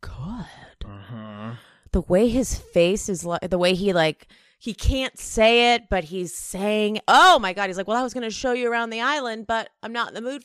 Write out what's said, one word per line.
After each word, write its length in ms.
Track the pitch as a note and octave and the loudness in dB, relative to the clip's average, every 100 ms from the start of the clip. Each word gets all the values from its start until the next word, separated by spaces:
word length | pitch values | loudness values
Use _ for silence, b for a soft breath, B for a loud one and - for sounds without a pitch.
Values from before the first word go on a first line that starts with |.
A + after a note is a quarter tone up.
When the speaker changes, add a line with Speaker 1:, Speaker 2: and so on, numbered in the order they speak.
Speaker 1:
good. 800 | - B2 D#3 A#3+ E3 - - _ | -16 -12 -10 -10 -12 -16 -20 _
Speaker 2:
Mm-hmm. 680 | - G2+ G2+ A#2 G#2+ G#2 A2 A#2 b b b | -14 -14 -14 -14 -12 -12 -12 -12 b b b
Speaker 1:
The 100 | F#3+ | -4
way 280 | - F3+ A#3+ | 2 2 4
his 260 | A#3+ A3 - | 2 -2 -4
face 520 | - F3 E3+ G#3 - | -2 2 2 2 -4
is, 160 | F3+ E3+ | -6 -4
li-, 120 | E3+ F3+ | -6 -2
the 100 | F3+ | 0
way 140 | F3+ F#3 | 2 2
he, 180 | G3+ | 0
like, 340 | F3 D#3 D3+ _ b b b | 2 2 -2 _ b b b
he 120 | - | -12
can't 440 | G3+ - C4+ C4 - | -2 0 0 -4 -8
say 560 | - - A3 A#3 A#3+ | -8 2 4 6 6
it, 100 | A#3 A#3+ | 2 0
but 140 | F#3+ | -4
he's 320 | D#3 F#3 F3 - | -4 -8 -8 -10
saying, 640 | - F#3 G#3 G#3+ G#3 G#3+ - | -12 -6 -2 0 0 -2 4
"Oh 320 | B3 F4+ D#4+ | 8 8 8
my 140 | G3 | 4
God." 140 | F#3+ G3 | -2 -4
He's 100 | F#3 | -4
like, 100 | G3 | -2
"Well, 80 | A#3 | -2
I 80 | |
was 100 | B3+ | -2
gonna 160 | B3+ A3+ | -6 -8
show 220 | G#3 C4 | -4 -2
you 180 | B3 A#3+ | 0 0
around 200 | A#3 A#3 | -2 -4
the 100 | A3+ | -4
island, 480 | B3 D4 B3 A3 G#3+ | -2 -2 -4 -8 -4
but 220 | A3+ - _ | -4 -4 _
I'm 120 | A3 | -10
not 160 | A#3 A3+ | -6 -6
in 40 | F3 | -6
the 60 | |
mood 220 | A#3+ C#4 | -8 -10